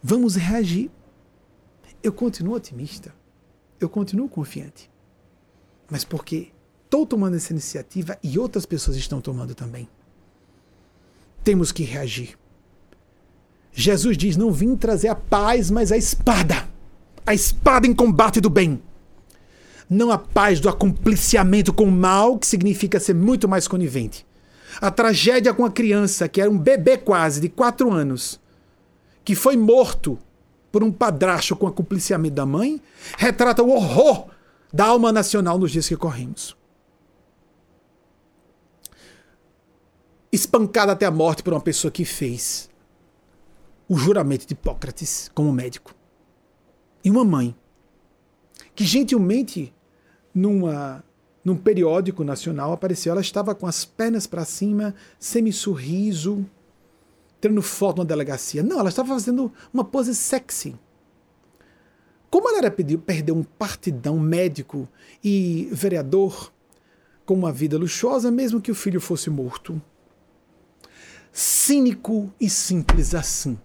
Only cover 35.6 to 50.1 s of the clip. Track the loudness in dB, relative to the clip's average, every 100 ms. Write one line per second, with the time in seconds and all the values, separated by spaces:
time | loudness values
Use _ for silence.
35.6 | 0 0 -2 -4 -4 -6 -10 -12 -14 -16
36.6 | _ _ _ _ _ _ _ _ _ _
37.6 | _ _ _ _ _ _ _ _ _ _
38.6 | _ _ -20 _ -20 _ _ _ _ _
39.6 | _ _ _ _ _ _ _ -4 0 0
40.6 | 2 0 0 2 0 2 0 0 -4 -4
41.6 | -4 -4 -6 -6 -8 -6 -6 -6 -8 -8
42.6 | -12 _ _ _ _ _ _ _ _ -20
43.6 | -20 _ _ 0 2 2 2 -4 -6 -8
44.6 | -6 -6 -10 -10 -8 -8 -8 -2 0 0
45.6 | -4 -14 -20 -20 _ _ _ _ _ _
46.6 | _ _ _ _ 0 2 2 0 -2 -8
47.6 | _ _ _ _ _ _ _ _ _ _
48.6 | -20 -4 0 0 2 0 2 0 -2 -8
49.6 | -12 _ _ _ _